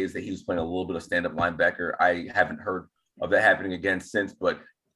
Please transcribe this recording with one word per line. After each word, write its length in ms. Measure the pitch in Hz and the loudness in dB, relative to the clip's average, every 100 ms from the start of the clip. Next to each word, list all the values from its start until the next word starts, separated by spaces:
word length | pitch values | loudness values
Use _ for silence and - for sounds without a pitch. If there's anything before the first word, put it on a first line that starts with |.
As 120 | 95 | -2
that 100 | 98 | -4
he 80 | 95 | -8
was 100 | 92 | -8
playing 180 | - 87 | -4 -2
a 40 | |
little 220 | 82 92 90 | -2 -4 -4
bit 100 | 85 | -6
of 80 | |
stand-up 320 | - 87 85 80 | -2 -2 0 0
linebacker. 580 | 87 80 87 - 87 - | 0 2 2 2 -2 2
I 300 | 90 87 82 | 2 2 0
haven't 280 | 101 90 80 | 0 0 -2
heard 260 | 104 92 85 _ _ - | -6 -6 -6 _ _ -8
of 80 | 87 | 0
that 140 | 98 | 4
happening 300 | 107 90 95 | 6 4 0
again 260 | 90 98 92 | -2 -2 -2
since, 340 | - 104 95 | -2 -2 -2
but 260 | - 90 80 - _ _ | -2 -2 -2 -6 _ _